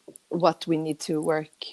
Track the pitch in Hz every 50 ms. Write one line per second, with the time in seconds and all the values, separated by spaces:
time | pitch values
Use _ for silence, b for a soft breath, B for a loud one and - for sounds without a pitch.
0 | _ - - - _ _ - 175 165 175 156 - - - 165 156 160 156 151 147
1 | - - 170 151 156 165 160 156 156 151 _ _ - -